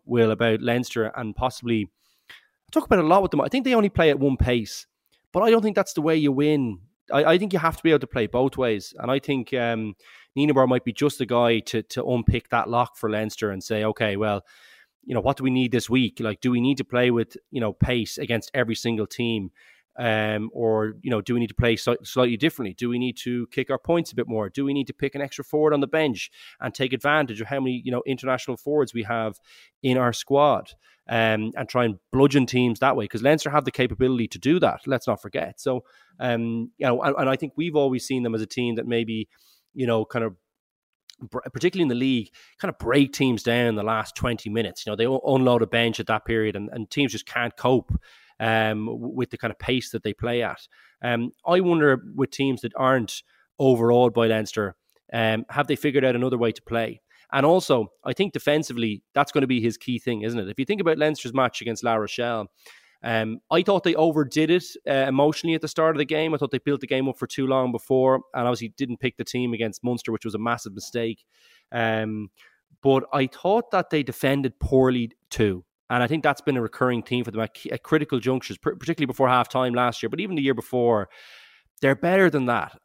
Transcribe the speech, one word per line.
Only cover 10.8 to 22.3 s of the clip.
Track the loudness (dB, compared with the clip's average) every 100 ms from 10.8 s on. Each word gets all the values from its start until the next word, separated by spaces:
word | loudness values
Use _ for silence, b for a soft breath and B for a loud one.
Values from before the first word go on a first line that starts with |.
be | 0
just | 0 -2 0
the | 0
guy | 2 4 2
to, | 0 -6
to | -6 -6 -2
unpick | 0 2 0 0
that | -2 0
lock | 0 -2 -4
for | -4
Leinster | -2 -4 -4 -4
and | -4
say, | -4 -2 -2
"Okay, | 0 -2 0
well, | -2 -2 b b b b b _ -6
you |
know, | -2
what | -2 0
do | 0
we |
need | 0 2
this | 0 0
week? | 0 0 -2
Like, | -6 -2
do | 0
we | 2
need | 2 0
to |
play | -2 2 2
with, | 2 -2 -8 -10
you | -4
know, | -4
pace | 0 0 2 -2 -6
against | -4 -4 -2
every | -4 -2 -2
single | -2 -2 -4
team?" | -4 -4 -4 -6 b b b b -6
Um, | -2 0 0 -2 -4
or, | -2 0 0 -2 -4
you | -4
know, | -2
do | 0
we | -2
need | 0
to | 0
play | 2 2
sli-, | 0 -2 -2
slightly | 0 2